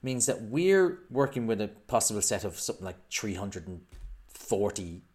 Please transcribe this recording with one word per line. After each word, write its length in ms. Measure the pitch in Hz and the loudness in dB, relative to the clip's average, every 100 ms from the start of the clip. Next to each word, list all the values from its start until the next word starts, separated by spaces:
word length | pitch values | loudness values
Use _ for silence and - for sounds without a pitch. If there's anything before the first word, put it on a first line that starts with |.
means 220 | 131 127 120 | -2 0 2
that 160 | - | 0
we're 580 | 110 131 185 190 180 - - | -2 2 6 6 6 2 -6
working 340 | 123 135 135 113 | 0 2 2 0
with 160 | 110 | 0
a 60 | 104 | -2
possible 540 | - - 117 - 107 | -6 0 2 2 0
set 200 | 98 101 | 0 0
of 160 | 104 85 | -2 -6
something 260 | - - 92 | -6 -6 -8
like 120 | 90 - | -12 -8
three 240 | - 107 92 | -6 -4 -4
hundred 320 | 101 92 85 | -6 -8 -10
and 140 | 87 - - - - - | -12 -14 -16 -14 -14 -18
forty 760 | - - 104 101 - 90 85 - | -20 -2 0 2 -2 -10 -12 -16